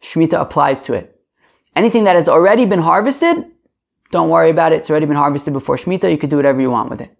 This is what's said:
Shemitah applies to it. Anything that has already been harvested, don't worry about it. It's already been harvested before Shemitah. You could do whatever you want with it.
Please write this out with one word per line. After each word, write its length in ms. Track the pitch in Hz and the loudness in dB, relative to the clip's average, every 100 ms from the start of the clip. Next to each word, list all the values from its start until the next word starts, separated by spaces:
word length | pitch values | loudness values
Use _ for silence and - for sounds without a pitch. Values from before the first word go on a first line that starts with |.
Shemitah 380 | - - 165 175 | -8 -2 0 0
applies 420 | 135 - 143 135 | -4 -2 -2 -2
to 100 | - | -4
it. 260 | 104 - _ _ _ _ _ _ | -8 -8 _ _ _ _ _ _
Anything 300 | - 220 233 | 0 0 2
that 100 | 208 | 4
has 140 | 175 156 | 2 4
already 380 | 156 180 220 240 | 4 4 4 2
been 120 | 190 | 0
harvested, 680 | 160 175 220 269 339 339 - _ _ _ _ _ _ | 0 0 0 0 0 0 -4 _ _ _ _ _ _
don't 180 | 175 160 | -4 0
worry 220 | 165 165 | 2 2
about 220 | 165 160 | 2 2
it. 40 | 160 | 0
It's 140 | - | 0
already 160 | 156 151 | -2 0
been 100 | 147 | 0
harvested 360 | 143 143 143 | 0 -2 -4
before 240 | 139 135 139 | -6 -4 -6
Shemitah. 340 | - 185 185 | -4 -2 -2
You 80 | 156 | -2
could 120 | 147 | -2
do 60 | 147 | 0
whatever 240 | 139 131 | 0 0
you 100 | 131 | 0
want 200 | 120 107 | -2 -4
with 100 | 107 | -8
it. 100 | 110 _ | -14 _